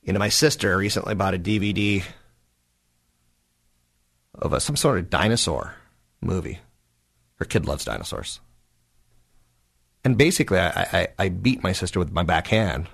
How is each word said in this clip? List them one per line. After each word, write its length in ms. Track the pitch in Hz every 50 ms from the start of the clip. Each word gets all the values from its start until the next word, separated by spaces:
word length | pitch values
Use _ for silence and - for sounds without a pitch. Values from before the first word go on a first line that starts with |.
| _
You 80 | -
know, 80 | 98 101
my 100 | 101 104
sister 460 | - - 156 151 143 - - 104 90
recently 400 | 95 98 101 - 107 - - 107
bought 200 | 95 98 95 95
a 20 | 92
D 200 | 85 104 107 107
V 140 | 95 104
D 320 | 101 101 104 104 101 98 90 - - - - - _ _ _ _ _ _ _ _ _ _ _ _ _ _ _ _ _ _ _ _ _ _ _ _ _ _ _ _ _ _ _ _ _ _ _ _ _ _ _ _ _
of 200 | - - 80 76
a, 60 | -
some 160 | - - 147 139
sort 200 | - 156 127 92
of 120 | 85 85
dinosaur 640 | - 76 90 107 117 120 - - 78 65 - - - - - _ _ _ _ _ _ _
movie. 380 | - - 90 92 85 - - 90 - _ _ _ _ _ _ _ _ _ _ _ _ _ _
Her 100 | _ -
kid 220 | - - - - 71
loves 180 | 71 73 -
dinosaurs. 540 | - 55 - - - - - - - - - - _ _ _ _ _ _ _ _ _ _ _ _ _ _ _ _ _ _ - _ _ _ _ _ _ _ _ _ _ _ _ _
And 140 | 131 127 107
basically, 400 | 139 165 165 - 151 - 95 92
I, 300 | 90 82 - - 90 - -
I, 140 | 87 85 - - -
I 100 | 98 98
beat 320 | 90 92 95 127 131 -
my 120 | - 95 92
sister 260 | - - 87 - 95
with 120 | 90 78
my 120 | - 82 87
backhand. 640 | 80 87 80 80 - - 110 110 95 64 82 85 -